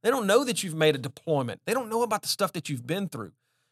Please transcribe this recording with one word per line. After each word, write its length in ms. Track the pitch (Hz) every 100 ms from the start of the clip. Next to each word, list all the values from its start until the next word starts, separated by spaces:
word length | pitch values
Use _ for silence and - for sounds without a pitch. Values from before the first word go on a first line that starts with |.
They 60 | 220
don't 180 | 269 196
know 160 | 226 277
that 180 | 180
you've 120 | 190 160
made 200 | 156 139
a 40 |
deployment. 600 | 127 - - 147 120 - -
They 80 |
don't 160 | 240 226
know 140 | 226
about 180 | 240 214
the 60 | -
stuff 240 | - 190
that 160 | 175 -
you've 180 | 135 120
been 220 | 180 190
through. 240 | 117 95 - _ _ _